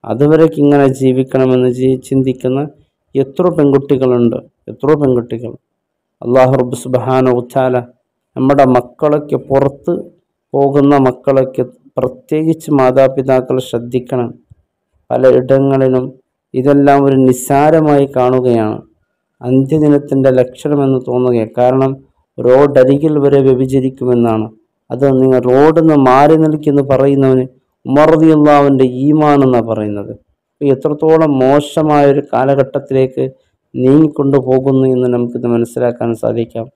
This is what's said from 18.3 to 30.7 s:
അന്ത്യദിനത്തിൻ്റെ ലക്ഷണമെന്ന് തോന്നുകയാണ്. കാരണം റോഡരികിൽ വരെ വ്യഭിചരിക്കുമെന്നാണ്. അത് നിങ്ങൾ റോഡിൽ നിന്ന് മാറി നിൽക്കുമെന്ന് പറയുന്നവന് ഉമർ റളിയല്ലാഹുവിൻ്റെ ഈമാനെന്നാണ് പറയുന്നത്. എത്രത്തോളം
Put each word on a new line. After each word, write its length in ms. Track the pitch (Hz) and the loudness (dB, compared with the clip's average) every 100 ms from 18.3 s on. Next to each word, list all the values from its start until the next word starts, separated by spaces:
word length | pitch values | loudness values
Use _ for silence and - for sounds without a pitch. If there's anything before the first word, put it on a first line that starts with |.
| 127 127 117 110 110 - _ _ _ _ _ | 0 0 -2 -2 -8 -14 _ _ _ _ _
അന്ത്യദിനത്തിൻ്റെ 920 | 123 131 131 160 151 143 143 135 131 | -2 -2 0 0 2 0 -2 0 0
ലക്ഷണമെന്ന് 680 | 127 127 - 151 147 139 131 123 | 2 -2 -4 -6 -2 -2 -2 -4
തോന്നുകയാണ്. 480 | 123 127 120 110 - | -2 0 -2 -4 -2
കാരണം 360 | 123 131 135 135 _ _ _ - | 0 0 -2 -4 _ _ _ -4
റോഡരികിൽ 760 | 120 127 143 131 127 143 156 151 | 2 4 4 4 2 2 0 0
വരെ 220 | 139 139 | 2 2
വ്യഭിചരിക്കുമെന്നാണ്. 1040 | 135 127 131 135 131 131 123 123 117 110 107 _ _ _ _ | 2 0 0 -2 -4 -6 -2 0 0 -2 -6 _ _ _ _
അത് 140 | 123 139 | -2 0
നിങ്ങൾ 280 | 131 131 127 | 2 2 2
റോഡിൽ 420 | 123 127 151 160 | 2 4 4 4
നിന്ന് 140 | 160 147 | 2 2
മാറി 340 | 131 131 147 160 | 4 4 4 4
നിൽക്കുമെന്ന് 480 | 160 151 151 143 139 | 2 -2 -2 -2 0
പറയുന്നവന് 560 | 131 139 139 135 131 127 _ _ _ - | 0 0 2 2 0 -2 _ _ _ -4
ഉമർ 220 | 135 156 | 2 2
റളിയല്ലാഹുവിൻ്റെ 760 | 160 160 156 147 147 143 135 131 123 | 4 4 4 4 4 2 2 0 0
ഈമാനെന്നാണ് 680 | 139 156 147 143 135 123 113 | -2 0 2 2 2 0 -2
പറയുന്നത്. 420 | 110 104 104 101 - _ _ _ _ | -6 -6 -8 -12 -16 _ _ _ _
എത്രത്തോളം 680 | 143 | -2